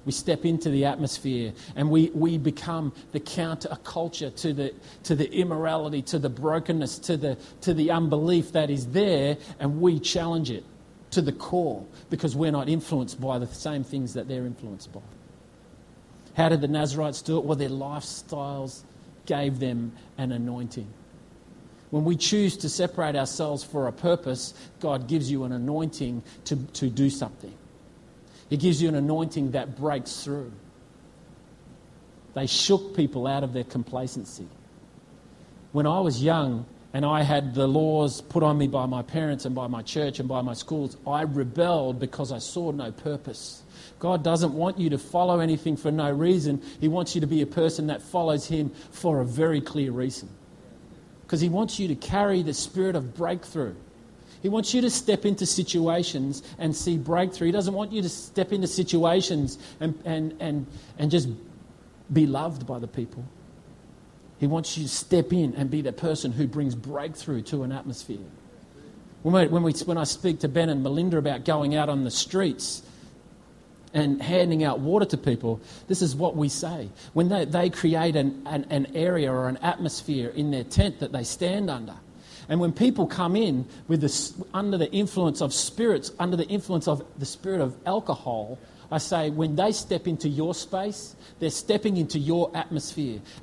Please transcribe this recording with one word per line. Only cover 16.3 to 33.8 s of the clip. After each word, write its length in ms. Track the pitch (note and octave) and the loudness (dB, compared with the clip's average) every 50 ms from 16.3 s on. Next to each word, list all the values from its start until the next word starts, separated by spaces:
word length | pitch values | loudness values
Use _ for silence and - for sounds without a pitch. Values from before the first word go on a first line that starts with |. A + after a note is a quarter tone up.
| - | 0
How 120 | - E3 D#3+ | 2 4 4
did 120 | E3 D3 | 4 4
the 60 | C#3+ | 2
Nazarites 560 | C#3 D3+ D3+ D3+ C#3 C#3 D3+ D3+ D3+ C3 - - | 2 2 0 0 0 -2 -2 -2 -2 -4 -4 -4
do 160 | D#3 D#3+ E3 | -2 0 0
it? 60 | C3+ | 2
Well, 120 | C#3+ D#3 | 0 0
their 100 | C#3 C#3+ | 0 -2
lifestyles 1160 | C3 C3+ C3+ C3+ C#3 D3 D3 - - - - - - D#3 C#3+ C#3 C#3+ C#3+ C#3 C3+ C3 - - - - - - - - - - - | -2 -4 -4 -6 -6 -8 -8 -10 -10 -12 -14 -12 -10 -8 -8 -6 -6 -6 -8 -8 -8 -10 -14 -20 -20 -20 -20 -20 -20 -20 -10 -4
gave 340 | - D3 C#3+ C#3+ C#3 C3+ B2 | -2 0 0 0 0 0 0
them 320 | C3 B2+ A#2+ A#2+ A#2 A#2 - - - - - - | -2 -2 -2 -2 -4 -6 -8 -12 -18 -14 -8 -6
an 120 | C3 B2+ | -4 -4
anointing. 560 | B2 A#2+ A#2+ B2 A#2+ B2 B2 A#2 - B2+ G#2 G#2 G#2+ - - - - - - - - - - - - - - - - - - - | -2 -2 -4 -4 -4 -6 -8 -8 -8 -10 -12 -12 -14 -18 -20 -20 -20 -20 -20 -20 -20 -20 -20 -20 -20 -20 -20 -20 -20 -20 -10 -4
When 160 | - D3+ D3+ | -2 0 2
we 100 | E3+ F3 | 2 2
choose 380 | - - - G#3+ G#3 G3+ F#3 - | 0 0 2 4 4 4 4 2
to 120 | - - D3+ | 0 -4 -4
separate 460 | - - F3 E3+ - F3 E3 D3+ C#3+ | -2 0 0 0 0 -2 -2 0 0
ourselves 480 | C#3 C3+ C3 - - D#3+ D3+ C#3+ C#3 - | 0 -2 -2 -2 -2 -2 -2 -2 -4 -6
for 240 | - - D3 C3+ | -6 -4 -2 -2
a 40 | B2 | -2
purpose, 640 | A2 - - - C3 C3 - C3 B2+ B2 - - - - - - - - | -2 0 2 2 2 2 0 -2 -4 -4 -6 -10 -12 -16 -20 -20 -12 -6
God 280 | - D#3 C#3+ C3 B2+ | -2 -2 -2 -2 0
gives 240 | A#2 D#3+ D#3+ C3+ B2+ | 0 0 0 0 0
you 120 | C#3+ C3+ C3 | -2 -2 -2
an 80 | B2 | -2
anointing 680 | B2+ B2 A#2+ C#3 D3 D#3 D#3+ D3+ - - C#3+ B2 B2 A#2 - - - - - | -2 -2 -2 -2 0 0 -2 -2 -4 -4 -4 -4 -4 -6 -8 -10 -16 -12 -6
to, 100 | - D#3 | -4 -4
to 320 | C3 C3 - - - C#3 | -4 -4 -6 -6 -2 -2
do 220 | B2+ G#2+ C3 C#3 C#3 | 0 2 2 2 2
something. 420 | C#3 - C3 G#2+ - - - F#2+ G#2 - - - - - - - - - - - - - - - - - - | 2 0 -4 -8 -8 -12 -16 -18 -18 -18 -20 -20 -20 -20 -20 -20 -20 -20 -20 -20 -20 -20 -20 -20 -20 -18 -6
He 100 | - D3 | -4 0
gives 220 | C#3+ E3 F#3 E3 C#3 | 2 4 4 4 4
you 100 | E3+ D#3+ | 4 2
an 60 | D#3 | 2
anointing 560 | C#3+ C#3+ D3 D#3 E3 E3 D#3 - D#3+ C#3 C3 | 2 2 2 2 0 -2 -2 -2 -2 -2 -2
that 240 | A#2+ C3+ A#2 C3+ A#2 | -2 -2 -4 -6 -6
breaks 480 | B2+ C#3 D3+ C#3+ C3 A#2 - - - - | -4 -2 -2 -2 -2 -4 -6 -10 -8 -8
through. 280 | C#3+ C#3+ C#3+ C3 A#2 G#2 G2+ - - - - - - - - - - - - - - - - - - - - - - - - - - - - - - - - - - - | -6 -6 -6 -8 -10 -14 -18 -20 -20 -20 -20 -20 -20 -20 -20 -20 -20 -20 -20 -20 -20 -20 -20 -20 -20 -20 -20 -20 -20 -20 -20 -20 -20 -20 -20 -20 -20 -20 -20 -18 -10 -6
They 100 | C3+ C3+ | -4 -2
shook 500 | B2 - - - - G3 F#3+ G3 - - | 0 0 2 4 4 4 4 2 0 0
people 300 | F3+ D3 C3+ - B2+ A#2+ | 2 2 2 2 0 -2
out 180 | C3 - C#3 C#3 | 0 0 0 -2
of 100 | B2+ A#2+ | -2 -2
their 100 | B2+ A#2+ | -4 -4
complacency. 840 | - - B2+ | -4 -4 -6